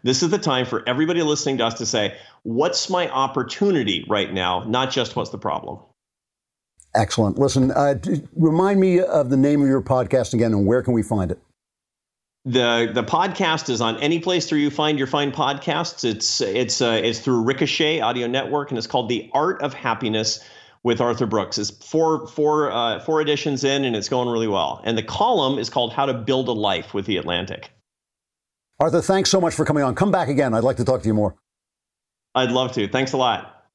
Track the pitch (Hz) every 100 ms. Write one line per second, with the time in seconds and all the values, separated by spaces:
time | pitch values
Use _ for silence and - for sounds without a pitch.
0 | 117 131 170 190 156 127 120 113 - 123
1 | 160 170 156 147 147 131 117 117 117 113
2 | 101 - - _ 113 113 170 175 - 180
3 | 170 131 135 135 127 - 202 170 104 85
4 | - 104 95 95 90 90 110 123 131 135
5 | 117 - 80 107 107 73 - - - _
6 | _ _ _ _ _ _ _ _ _ 107
7 | 107 - 104 - 135 135 131 135 143 139
8 | - 156 - - 160 160 190 202 190 180
9 | 180 156 131 135 143 147 139 135 - 127
10 | 113 131 117 117 117 104 101 123 127 117
11 | 104 107 90 90 _ _ _ _ _ _
12 | _ _ _ _ 131 123 120 117 117 113
13 | 113 165 190 - 180 156 - 120 113 113
14 | 147 165 170 180 - 151 147 143 151 147
15 | 131 147 143 - 135 143 170 151 165 -
16 | 120 110 - - 107 104 117 - 120 110
17 | 113 117 - 123 113 131 151 - 151 160
18 | 113 123 120 127 101 143 143 123 107 131
19 | 113 120 - 135 165 - 143 127 127 113
20 | 113 110 101 - - - - _ 120 117
21 | 120 117 117 107 95 - 104 - - 160
22 | 160 156 156 - 147 151 143 107 117 107
23 | - 156 151 143 156 131 139 139 131 110
24 | 98 127 123 117 113 95 73 - 110 113
25 | 107 - 220 220 131 135 120 135 117 107
26 | 139 120 110 131 123 113 104 90 - 104
27 | 101 92 71 87 92 - - _ _ _
28 | _ _ _ _ _ _ _ _ 156 170
29 | - 190 190 190 170 - 156 151 135 107
30 | 202 185 139 139 135 113 123 127 123 127
31 | 110 107 104 - _ _ _ _ _ _
32 | _ _ _ 127 127 127 127 127 98 131
33 | 131 135 127 101 - - _